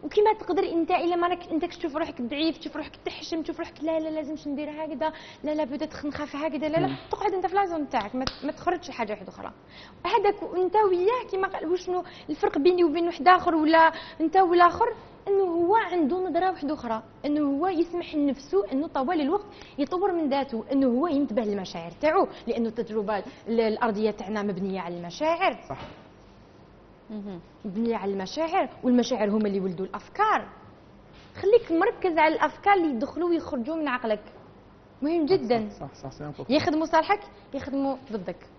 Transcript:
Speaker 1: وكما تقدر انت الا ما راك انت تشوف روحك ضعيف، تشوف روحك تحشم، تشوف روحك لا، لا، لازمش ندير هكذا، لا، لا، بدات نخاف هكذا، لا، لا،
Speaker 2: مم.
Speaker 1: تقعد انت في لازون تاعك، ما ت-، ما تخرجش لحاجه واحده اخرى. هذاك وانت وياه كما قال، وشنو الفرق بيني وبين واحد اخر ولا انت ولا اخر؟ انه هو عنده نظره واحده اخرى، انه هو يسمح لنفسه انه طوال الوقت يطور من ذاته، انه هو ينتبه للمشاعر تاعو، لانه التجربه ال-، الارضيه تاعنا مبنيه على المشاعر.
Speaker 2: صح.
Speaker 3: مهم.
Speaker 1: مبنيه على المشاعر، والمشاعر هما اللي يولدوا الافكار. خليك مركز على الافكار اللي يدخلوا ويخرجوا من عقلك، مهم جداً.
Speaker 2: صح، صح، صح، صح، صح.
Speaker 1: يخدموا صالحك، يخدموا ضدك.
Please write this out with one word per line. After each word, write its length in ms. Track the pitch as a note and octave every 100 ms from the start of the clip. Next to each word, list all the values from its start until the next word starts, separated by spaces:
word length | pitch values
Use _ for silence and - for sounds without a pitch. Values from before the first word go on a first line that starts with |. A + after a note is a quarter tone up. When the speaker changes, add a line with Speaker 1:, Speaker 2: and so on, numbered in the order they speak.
Speaker 1:
وكما 300 | D4+ - G#4
تقدر 300 | G#4 - F4+
انت 280 | F#4+ E4 E4
الا 260 | F4+ E4+ F4
ما 120 | F4
راك 200 | F4+ -
انت 120 | D4+
تشوف 320 | E4 - E4 C4+
روحك 260 | D#4 -
ضعيف، 360 | A#3+ C#4+ D#4+ -
تشوف 180 | - -
روحك 200 | D4 -
تحشم، 380 | F4+ - - E4
تشوف 160 | D#4+ E4
روحك 260 | E4+ -
لا، 160 | D4+ D#4+
لا، 80 | D#4+
لازمش 380 | D#4 C#4+ D#4 D4
ندير 240 | C#4 D4
هكذا، 420 | D4+ D#4 D4 D#4 D#4 - -
لا، 100 | C#4
لا، 100 | D4+
بدات 420 | D4 C#4 D#4 - D4
نخاف 300 | C4+ D4 C#4+
هكذا، 320 | D#4 C#4 D#4
لا، 80 | D#4+
لا، 100 | -
Speaker 2:
مم. 100 | C4+ -
Speaker 1:
تقعد 220 | - G#4
انت 140 | F#4 F4+
في 80 |
لازون 340 | F#4+ G4 E4 C4+
تاعك، 260 | B3 G#3
ما 100 | B3+
ت-، 200 | C4 -
ما 80 | C#4
تخرجش 360 | - - F4+ -
لحاجه 240 | A#3 G#3+
واحده 160 | G#3 F#3
اخرى. 240 | - - - - - - - F4
هذاك 360 | A4 G4+ G4+
وانت 340 | D#4+ F4 F#4 G#4
وياه 540 | G#4 F4+ F#4 B4 A4+
كما 160 | F#4+ F#4+
قال، 180 | - D#4+
وشنو 380 | F4+ - F4+ - - -
الفرق 280 | D4+ G4+ E4
بيني 260 | C#4 F4+
وبين 220 | E4+ D#4 E4+
واحد 220 | E4+ D4
اخر 260 | F4+ F4+
ولا 380 | D#4+ D4+ D#4+ D#4+ D#4+ - -
انت 160 | D#4+ F#4+
ولا 300 | F#4+ F4 F4
اخر؟ 200 | - A#4+ A4 - - -
انه 140 | G4
هو 340 | F#4 E4 E4+ A4
عنده 400 | F#4+ F4+ C#4+ F#4
نظره 340 | F#4 D#4+ F#4
واحده 240 | F4 C#4+
اخرى، 280 | D4+ A#3+ A3 - -
انه 160 | C#4+ D4
هو 280 | C#4+ C#4 F4+
يسمح 460 | E4+ E4+ F4 E4
لنفسه 580 | D4+ C#4+ B3+ - F#4+ -
انه 140 | C4 D#4
طوال 340 | C#4+ C4 F4
الوقت 260 | C#4 G4 - - - -
يطور 340 | C#4+ F4+ G4+
من 160 | E4+ D4+
ذاته، 360 | C#4 C4+ A3+ -
انه 140 | C#4 C4+
هو 200 | A#3+ E4+
ينتبه 360 | C#4+ C#4+ G#3+
للمشاعر 480 | A3 G3+ F3+ F3 E3+
تاعو، 380 | E3+ D4+ F4+ C#4 - -
لانه 220 | A#3 A3+
التجربه 500 | A3 A3 A3 G3+ G#3
ال-، 420 | F#3 - - A3+
الارضيه 500 | A3+ G#3+ A#3 G3+ G#3+
تاعنا 320 | G#3 G#3+ G#3+
مبنيه 380 | G3+ F3+ G3 F#3+
على 160 | E3+ F3
المشاعر. 640 | E3+ - D#4 E4 F#4 A3 -
Speaker 2:
صح. 100 | C3+ - - - - - - - - - - - - -
Speaker 3:
مهم. 300 | G#3+ G3+ F3+ - -
Speaker 1:
مبنيه 320 | A3+ F#3 A#3 A3+
على 160 | G3
المشاعر، 560 | G3 F#3 D4 D#4+ F#4 D4 -
والمشاعر 480 | B3+ B3 A#3 A#3 G#3
هما 160 | A3 G#3
اللي 120 | G3
يولدوا 280 | F#3+ E3+ F#3
الافكار. 640 | G#3 - - G#4+ E4 G3 - - - - - - - -
خليك 380 | - F#4 A#4 -
مركز 460 | E4 G4+ A#4 F#4+ D#4+
على 160 | D#4
الافكار 400 | D#4 D4 - G4+
اللي 140 | G4+ D#4+
يدخلوا 400 | A#3 C4+ - F4
ويخرجوا 480 | E4 - C#4 A3+ D#4+
من 120 | D4
عقلك، 340 | B3 A3 G#3 - - - - - - - -
مهم 240 | C#4+ E4+ D4
جداً. 420 | F#4 A#3+ A#3+ G#3+ G3+
Speaker 2:
صح، 140 | C#3+
صح، 160 | - C3+
صح، 0 |
صح، 280 | - D3 C#3
صح. 120 | C#3+
Speaker 1:
يخدموا 360 | C#4+ E4 D#4 D#4+
صالحك، 340 | D#4+ D#4+ G#4 - - -
يخدموا 420 | C#4 C#4 C4+ C#4 C4+ -
ضدك. 340 | G#3 F3+ F3 -